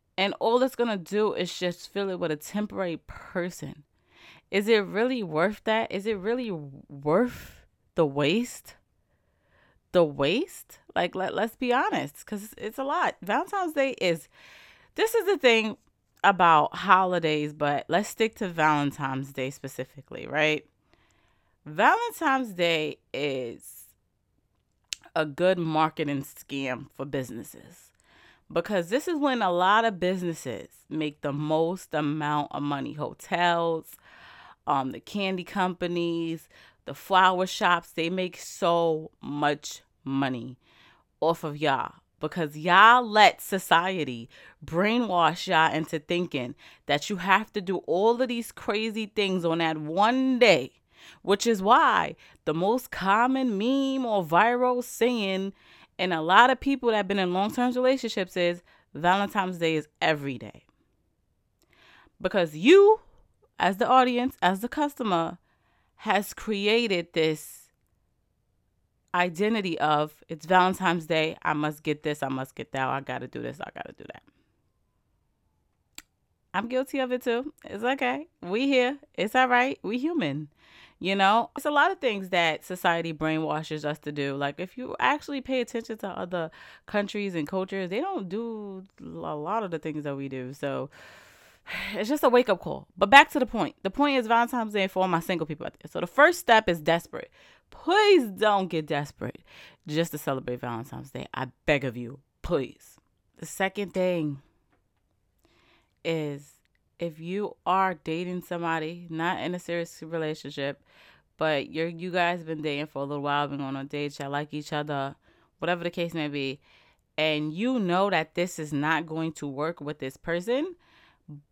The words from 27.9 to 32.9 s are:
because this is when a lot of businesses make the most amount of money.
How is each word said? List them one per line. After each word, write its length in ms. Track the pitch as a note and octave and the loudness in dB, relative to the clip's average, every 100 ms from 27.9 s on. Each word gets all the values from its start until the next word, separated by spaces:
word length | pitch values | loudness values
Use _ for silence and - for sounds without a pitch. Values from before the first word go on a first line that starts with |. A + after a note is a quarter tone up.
| _ _ _ _ _ - | _ _ _ _ _ -8
because 380 | E3 F3 G3+ E3+ | -6 -2 -2 0
this 180 | B3 F4+ | -2 -2
is 80 | D#4+ | -2
when 240 | C#4+ B3 | 0 0
a 100 | F#3+ | 0
lot 360 | F3 F#3 G#3+ A3+ | 2 4 4 2
of 120 | F3+ | 0
businesses 720 | F3+ F#3 F3 D#3+ - A2 - _ _ | -2 -2 -4 -6 -8 -10 -12 _ _
make 320 | D#3 D3+ - | -6 -6 -6
the 100 | D3 | -6
most 600 | C#3+ D3+ D#3 E3 F#3 - | -4 0 0 0 -2 -6
amount 580 | D#3 D3 D#3 D3+ D3 C#3+ | -4 -2 -2 0 -2 -2
of 100 | C#3+ | -6
money. 300 | C#3+ C#3+ C3 | -4 -4 -6